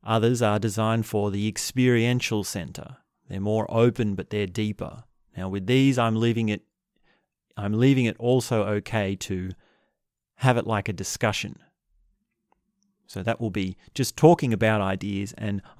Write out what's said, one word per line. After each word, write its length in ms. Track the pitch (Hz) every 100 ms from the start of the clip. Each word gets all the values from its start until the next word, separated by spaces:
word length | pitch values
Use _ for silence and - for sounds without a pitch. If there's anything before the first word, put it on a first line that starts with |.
others 380 | - 113 113 123
are 160 | 110 104
designed 480 | 110 101 110 113 107
for 240 | 107 104
the 180 | 101 107
experiential 960 | - - 127 127 120 117 123 - 107
center. 540 | 92 98 - - - 127 _ _ -
They're 120 | 95
more 260 | 101 110 104
open, 460 | 113 120 117 107 95
but 120 | 87
they're 180 | 104 98
deeper. 580 | 90 107 98 71 117 - _ _
Now, 140 | - 95
with 180 | 98 92
these, 320 | 131 135 123
I'm 180 | 117 110
leaving 340 | 117 117 110
it, 120 | 104 - _ _ _ _ _ _ _ _ -
I'm 180 | 101
leaving 320 | 107 131 131 120
it 100 | -
also 460 | 120 131 - 113
okay 500 | 101 104 - 110 98 98
to 360 | - 92 92 - _ _ _ _ _ _ _ _
have 200 | 131 120
it 100 | 110
like 220 | 107 104
a 40 |
discussion. 680 | 95 95 - 110 - - - _ _ _ _ _ _ _ _ _ _ _ _ _ _ _
So 160 | 98
that 180 | 92 -
will 100 | 110
be 260 | 101 95 - -
just 220 | - 127 -
talking 360 | 156 170 131
about 280 | 107 110 107
ideas 540 | 95 98 101 98 101 -
and 240 | 107 101 -